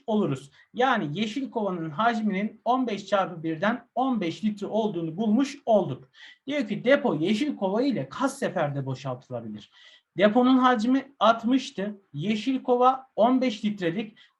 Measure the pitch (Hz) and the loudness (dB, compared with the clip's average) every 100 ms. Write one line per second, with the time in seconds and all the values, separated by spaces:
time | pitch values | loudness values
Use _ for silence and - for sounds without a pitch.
0 | - 214 165 135 - _ _ 214 262 226 | -2 0 0 -2 -8 _ _ 0 2 2
1 | 151 160 220 269 262 240 202 185 160 147 | -2 -2 -4 -4 -6 -4 -2 -4 -4 0
2 | 226 220 214 185 220 - 226 262 240 196 | 0 2 0 0 -2 -4 0 0 0 -4
3 | - 202 175 175 160 160 202 247 - - | -2 0 0 -4 -6 -2 -2 -2 -6 -4
4 | 262 233 170 160 214 208 185 208 214 165 | -2 0 -2 -2 -4 -4 -4 -2 -2 -2
5 | 165 160 220 226 277 - - 214 160 131 | -6 -2 0 2 0 -2 2 2 2 -6
6 | - - - - - 294 214 185 247 285 | -12 -20 -20 -14 -6 -4 -4 -2 2 2
7 | 254 151 175 214 294 214 190 214 277 180 | 2 -2 0 0 -2 -4 -2 0 0 -2
8 | 135 - 269 - 190 185 147 139 135 127 | -6 -4 -4 -2 -4 -2 -2 -4 -6 -6
9 | 139 127 - 120 110 107 - _ - - | -8 -10 -10 -10 -10 -14 -16 _ -20 -20
10 | _ 160 208 233 247 262 254 240 233 262 | _ 2 4 6 6 6 4 4 2 0
11 | - - 208 226 220 269 - - 208 208 | 0 2 2 4 2 0 0 -6 -6 -8
12 | _ 143 185 220 269 262 - 247 254 262 | _ -6 -2 -2 -2 -2 2 4 4 4
13 | - - 226 262 254 214 208 208 170 180 | -2 2 4 4 2 -2 -4 -2 -2 -2
14 | - - _ | -6 -12 _